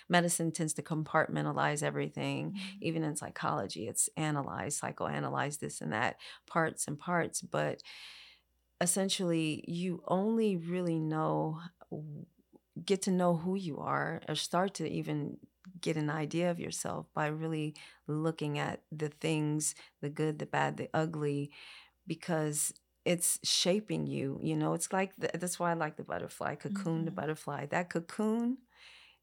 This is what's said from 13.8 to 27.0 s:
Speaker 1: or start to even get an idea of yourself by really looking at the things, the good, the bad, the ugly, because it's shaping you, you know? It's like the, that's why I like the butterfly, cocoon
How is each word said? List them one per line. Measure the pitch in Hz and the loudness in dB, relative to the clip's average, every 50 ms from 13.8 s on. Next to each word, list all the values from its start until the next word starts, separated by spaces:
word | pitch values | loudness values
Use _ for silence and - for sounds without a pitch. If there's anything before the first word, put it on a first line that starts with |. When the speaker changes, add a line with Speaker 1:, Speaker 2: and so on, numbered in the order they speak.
| 151 135 139 139 143 156 160 165 - - | -2 0 2 2 2 0 -2 -4 -4 -2
Speaker 1:
or | 151 | -2
start | 147 - - - 175 185 196 190 | -2 -2 0 2 2 2 2 0
to | - 165 147 | -2 -4 -2
even | 165 165 156 156 151 147 147 - - - - - _ _ - 185 185 175 | -2 -2 -2 -2 -2 -2 -2 -4 -6 -10 -14 -20 _ _ -20 -18 -14 -4
get | - 170 160 | -2 0 0
an | 156 151 147 | 2 2 0
idea | 147 156 156 151 160 165 175 175 | 0 0 0 0 0 2 2 2
of | 175 175 | 2 0
yourself | - 165 165 - - - 170 156 160 - - | -2 -6 -6 -4 -4 -4 -4 -6 -6 -6 -2
by | 151 151 | 0 0
really | 151 151 156 160 160 160 156 151 151 151 - - - - - _ | 0 0 -2 -2 -2 -2 0 -2 -2 -4 -8 -14 -20 -20 -12 _
looking | - 151 151 156 165 160 - 156 147 147 147 | -4 -2 0 2 0 0 0 -2 -2 0 0
at | 147 - - - - _ - | 0 -2 -2 -6 -8 _ -6
the | 151 156 151 | -4 -4 -4
things, | 147 - - 160 160 156 151 151 151 151 151 - - - - - _ _ - | -4 -2 0 2 2 4 4 2 2 2 0 0 -2 -4 -10 -20 _ _ -6
the | 147 | -4
good, | 147 - 151 156 151 151 | -2 0 0 0 0 -2
the | 151 | -2
bad, | - - 147 143 143 147 | 0 2 2 2 2 0
the | - - - - | -2 -4 0 2
ugly, | 156 160 165 165 156 151 147 143 143 143 143 - - - - - - - - _ _ _ | 2 2 2 0 0 0 0 0 0 -2 -4 -8 -14 -20 -18 -18 -20 -20 -20 _ _ _
because | - 165 151 - - 175 156 156 151 147 151 - - - - _ _ _ _ - | -8 -8 -6 -2 0 2 2 2 2 0 0 0 -2 -2 -6 _ _ _ _ 0
it's | - 175 170 - - - - - | 2 2 4 2 2 0 2 2
shaping | - - - - 180 180 214 214 - 165 160 151 | 2 2 4 4 4 4 2 2 0 -2 0 0
you, | 139 139 139 127 139 139 - - | 0 0 0 -2 -2 -2 -2 0
you | 160 156 | 0 2
know? | 156 151 156 160 | 2 2 2 2
It's | 170 - - 190 | 0 0 0 0
like | 190 196 190 - | 0 0 0 -2
the, | - - - - | -4 -4 -2 -2
that's | 170 175 180 - - | -2 -4 -4 -2 0
why | 175 170 | 2 2
I | 170 | 2
like | 165 160 156 156 | 2 0 -2 -2
the | - - | -6 -6
butterfly, | - - 87 - - - - - - - | -6 -4 -4 -4 -6 -6 -4 -4 -4 -2
cocoon | - - 147 202 196 196 170 165 160 | -4 -4 -4 -4 -2 0 0 2 2